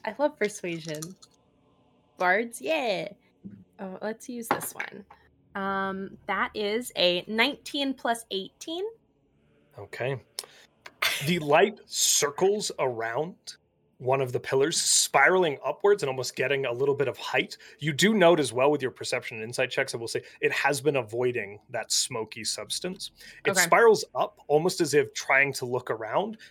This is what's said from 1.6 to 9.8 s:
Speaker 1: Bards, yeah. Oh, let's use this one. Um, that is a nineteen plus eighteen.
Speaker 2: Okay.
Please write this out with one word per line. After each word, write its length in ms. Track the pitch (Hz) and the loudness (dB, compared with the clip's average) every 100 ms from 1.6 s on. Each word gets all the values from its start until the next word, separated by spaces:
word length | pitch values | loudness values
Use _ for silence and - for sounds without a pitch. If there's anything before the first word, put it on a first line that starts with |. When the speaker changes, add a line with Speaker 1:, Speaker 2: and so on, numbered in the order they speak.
| _ _ _ _ _ - | _ _ _ _ _ -2
Speaker 1:
Bards, 420 | 180 196 233 - | 0 2 -2 -6
yeah. 480 | 262 320 247 180 - - _ _ 196 202 - - | -2 -2 0 -2 -6 -12 _ _ -20 -20 -20 -16
Oh, 180 | 190 185 | -14 -8
let's 260 | 208 220 - | -8 -10 -12
use 180 | 240 226 | -12 -4
this 260 | - - | -4 -4
one. 300 | - - - - - _ _ _ | -10 -12 -14 -20 -20 _ _ _
Um, 640 | 202 196 196 196 190 196 - - | -6 -4 -2 -2 -4 -8 -10 -6
that 240 | 196 247 | -4 -2
is 380 | 214 208 226 247 - | -2 -4 -4 -4 0
a 280 | 175 175 - | 2 2 -2
nineteen 680 | 220 254 - - 294 269 | 0 0 0 -8 -4 -4
plus 300 | 262 247 233 - | -2 -2 -4 -4
eighteen. 540 | 196 190 _ - 339 427 453 _ _ _ _ _ _ _ | -8 -8 _ -10 -8 -8 -10 _ _ _ _ _ _ _
Speaker 2:
Okay. 420 | - | -18